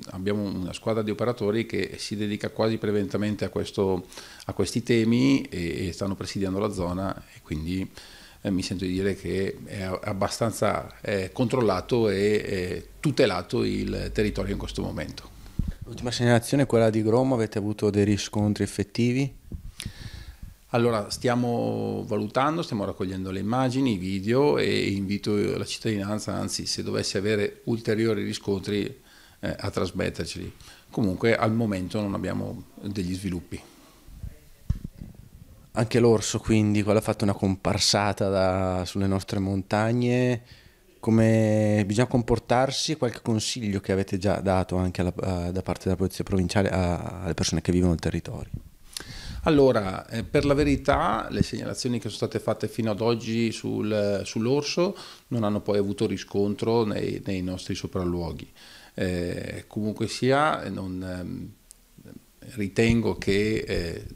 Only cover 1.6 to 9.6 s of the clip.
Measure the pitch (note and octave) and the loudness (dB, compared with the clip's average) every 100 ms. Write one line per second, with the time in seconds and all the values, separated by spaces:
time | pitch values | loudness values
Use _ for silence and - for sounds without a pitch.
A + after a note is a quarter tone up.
1.6 | A2+ G2 F#2 - - G#2 G#2 G#2 A2 - | -2 -2 -4 -6 -8 -4 -2 -2 -4 0
2.6 | A2+ A2 G#2+ G#2 G2 G2+ G#2 G#2 G2 F#2+ | 0 0 0 0 0 -2 -2 -2 -2 -2
3.6 | F#2 - F#2+ F#2 - - - - - - | -4 0 0 0 -4 -16 -18 -12 -8 -2
4.6 | F#2+ A#2+ - A#2 A2 A#2+ C3+ C3+ - F2 | -2 -2 2 2 4 4 4 2 0 -6
5.6 | E2+ - F#2+ E2 G2 F#2+ F#2+ G#2+ F#2+ F#2+ | -4 -4 -4 -4 -4 -4 -6 -2 -2 0
6.6 | G#2+ F#2 F2 F2+ F#2+ - - - - D#2 | 0 0 -2 -2 -4 -6 -12 -20 -8 -6
7.6 | D#2+ F#2 F#2 - - - - - G#2 F#2 | -2 -4 -4 -10 -20 -20 -20 -8 -2 -2
8.6 | F#2+ F#2 F#2 F#2 G2 F#2 F2 F#2 F#2+ - | -2 -4 -2 0 0 -2 -4 -2 -2 -6